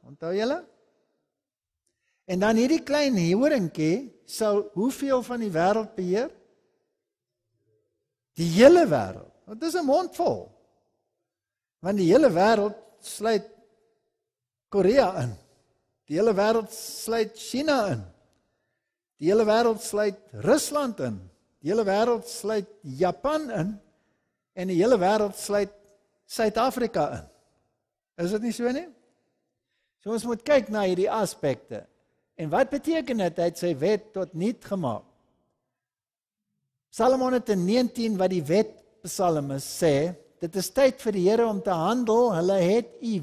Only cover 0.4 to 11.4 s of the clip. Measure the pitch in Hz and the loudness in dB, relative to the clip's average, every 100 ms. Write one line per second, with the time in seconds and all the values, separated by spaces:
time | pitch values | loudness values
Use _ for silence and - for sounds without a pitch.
0.4 | 226 330 330 _ _ _ _ _ _ _ | -2 -4 -8 _ _ _ _ _ _ _
1.4 | _ _ _ _ _ _ _ _ - 185 | _ _ _ _ _ _ _ _ -8 -2
2.4 | 208 226 254 330 - 294 285 214 165 190 | 2 2 2 0 0 0 0 2 2 2
3.4 | 285 285 170 - 156 196 269 - - - | 2 2 -2 -2 -2 -2 -4 -18 -16 -4
4.4 | 214 202 202 170 240 262 277 262 240 240 | 0 0 -2 -2 -4 -2 -2 -2 -2 -6
5.4 | 220 165 180 220 220 - 180 196 294 - | -4 0 2 0 -2 -6 -2 -2 -2 -8
6.4 | _ _ _ _ _ _ _ _ _ _ | _ _ _ _ _ _ _ _ _ _
7.4 | _ _ _ _ _ _ _ _ _ - | _ _ _ _ _ _ _ _ _ -6
8.4 | 170 165 262 349 285 139 98 92 - _ | 0 8 10 10 6 0 -2 -10 -18 _
9.4 | - 226 320 349 285 294 349 - 339 214 | -20 -10 -6 -2 0 0 0 -2 -2 -2
10.4 | 92 _ _ _ _ _ _ _ _ _ | -8 _ _ _ _ _ _ _ _ _